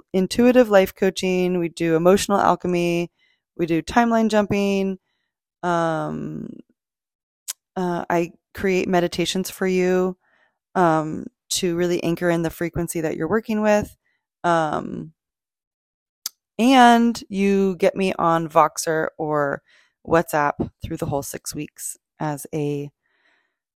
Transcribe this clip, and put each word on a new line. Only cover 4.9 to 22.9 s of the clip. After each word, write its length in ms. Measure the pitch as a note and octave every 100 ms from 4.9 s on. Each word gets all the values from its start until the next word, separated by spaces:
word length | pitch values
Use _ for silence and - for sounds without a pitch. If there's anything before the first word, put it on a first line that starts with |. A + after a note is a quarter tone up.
| F#3+ _ _ _ _ _ _
Um, 840 | F3 E3+ E3 D#3 D3+ D#3 D#3 D#3 - - - _ _ _ _ _ _ _ - - _ -
uh, 300 | F3+ F3 -
I 220 | E3+ E3+ - _
create 340 | - G3 F3+ F#3+
meditations 640 | F3+ F3 - E3+ F#3+ F#3
for 180 | - F#3+
you, 500 | F#3 F3+ F#3 F#3 F#3 _ _ _ _ _ G3
um, 500 | F3 D#3 D#3 - - - -
to 240 | - F3+ E3+
really 280 | F3 F3
anchor 260 | E3 E3+ F3
in 120 | E3+
the 60 | D#3+
frequency 520 | - E3+ - E3+ F3
that 140 | D#3 -
you're 100 | D#3+
working 340 | A3 A3 G#3+
with. 340 | G#3+ G#3 G#3 - _ _ _ _
Um, 680 | F3 E3 D#3 - - - D#3 - _ _ _ _ _ _ _ _ _ _ - - _ -
and 640 | A#3+ C4+ A#3+ A#3 A#3 A3+ -
you 460 | F#3+ G3 G3 G3 F3
get 180 | F#3 -
me 180 | F#3+ -
on 280 | E3 E3 E3
Voxer 600 | E3 D3+ - - D#3 D#3+ -
or 440 | D3+ D3+ C#3+ D3 _ _ _ _ -
WhatsApp 460 | E3 E3+ D#3 D3 - D#3+ -
through 140 | - E3
the 80 | D#3+
whole 180 | C#3+
six 300 | - - -
weeks 440 | - - - - - _ -
as 280 | D#3 C#3+ -
a 380 | D#3+ D3 C#3+ D3